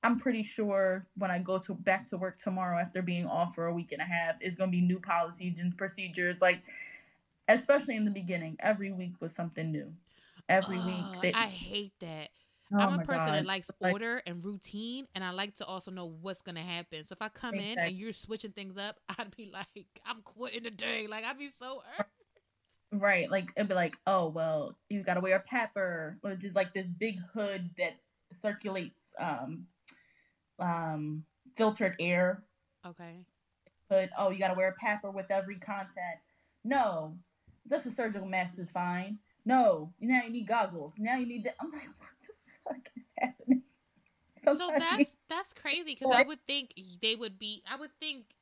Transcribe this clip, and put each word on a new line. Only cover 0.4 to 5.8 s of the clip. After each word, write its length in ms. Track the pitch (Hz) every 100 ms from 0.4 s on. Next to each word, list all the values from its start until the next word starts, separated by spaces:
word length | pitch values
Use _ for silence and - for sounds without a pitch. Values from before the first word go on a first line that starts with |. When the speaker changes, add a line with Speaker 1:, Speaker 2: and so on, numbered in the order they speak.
Speaker 1:
sure 640 | 208 - 208 196 190 185 185 -
when 160 | 190
I 80 | 180
go 200 | 180 185
to, 140 | 185
back 340 | 185 - 190 -
to 100 | -
work 200 | 180 -
tomorrow 380 | - 185 180 175
after 240 | 180 190
being 240 | 180 175 175
off 300 | 165 175 -
for 120 | 170
a 60 |
week 200 | 170 170
and 80 | 147
a 40 | 175
half, 300 | 170 165 160
it's 160 | 185 175
gonna 120 | 190
be 100 | 175
new 180 | 180 185
policies 600 | 185 170 170 170 180 170
and 180 | 175
procedures. 640 | 175